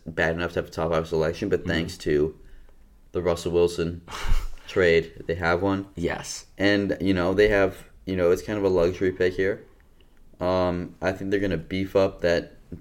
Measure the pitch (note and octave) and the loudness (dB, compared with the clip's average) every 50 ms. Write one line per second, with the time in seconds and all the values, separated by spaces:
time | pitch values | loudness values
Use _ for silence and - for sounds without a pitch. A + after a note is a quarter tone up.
0 | - E2 D#2+ F2+ E2 E2 E2+ E2+ E2+ E2+ - F2+ D#2 - - - D#2+ E2 E2 D#2+ | -16 -8 -4 -2 0 0 0 -2 -4 -4 -4 -4 -6 -6 -4 -4 -2 0 0 0
1 | D#2+ - E2+ D#2+ D#2 D#2+ E2+ - G#2+ F#2+ F#2 E2 E2+ F2 E2 E2 E2 E2+ - - | 0 0 0 0 0 0 -2 -2 -2 0 0 0 0 0 -2 -2 -2 -4 -6 -6
2 | - E2+ D2 D2 D2+ D#2 - - - - - - - - - - - - - - | -2 0 2 2 2 0 -2 -8 -18 -20 -20 -20 -20 -20 -20 -20 -20 -20 -20 -20
3 | - - - F2+ E2+ F2 E2+ - - F2 E2+ F2 F2 F2 - - E2 E2+ F2 E2+ | -14 -8 -6 -2 0 0 -2 -2 -2 0 2 4 4 2 2 0 -4 -4 -4 -8
4 | - - - - - - - - - - - - - - - G2+ F2+ E2+ E2 E2 | -12 -14 -8 -2 2 4 4 4 2 -2 -8 -10 -10 -4 0 2 4 6 4 4
5 | D#2+ - - - - - E2 F2+ E2+ E2 F2 F2 G2 G2 F#2+ F#2+ G2 - - E2+ | 2 -2 -8 -10 -6 -6 -4 -2 0 0 0 2 0 0 -2 -2 -4 -8 -6 -4
6 | E2+ D2 E2 - - - - - - - - - F#2+ G2+ G#2 G2+ G2+ F#2 - - | -4 -4 -4 -4 -8 -10 -12 -14 -16 -12 -6 -2 2 2 2 2 2 0 -2 0
7 | F2 G2 F#2 F2+ F2 F#2 F#2+ G2+ G#2 G#2+ G#2 G2 F#2+ F#2 - - - - - - | 0 0 2 2 2 2 4 4 4 4 4 4 2 2 0 -6 -18 -20 -20 -12
8 | - F#2 F#2+ F#2 F2 F2 F#2 F#2 - A2 G#2+ G#2 G2 F#2+ F#2 F2 E2+ F2+ F2+ - | -8 -4 0 2 4 4 2 2 0 -4 -2 0 0 2 4 4 2 2 0 0
9 | G2 F#2 F2+ - F2+ F2+ F#2 F#2+ F#2+ G2 A2 - - - - - - _ - - | -2 -2 0 0 0 0 0 0 0 -2 -2 -4 -8 -18 -20 -20 -20 _ -20 -20
10 | - - - - - - - - F2 F2+ F#2 F#2 F2+ F2+ F2 F2 F2+ - F2 - | -20 -20 -20 -20 -20 -18 -10 -4 -2 0 0 2 2 0 0 -2 -6 -8 -8 -4
11 | - F#2 F#2+ - G2 G2 G#2 F#2+ G2+ G2 E2+ D#2+ - - F#2+ F#2+ F#2+ F#2+ - G2 | -4 -4 -2 -4 -2 -2 0 0 0 0 -2 -4 -4 -4 -4 -4 -2 0 2 2
12 | F#2+ F#2+ - - F2 E2+ E2+ E2 - - - - - - F2+ F2 | 2 2 0 0 0 2 2 0 -2 -4 -12 -20 -20 -18 -18 -12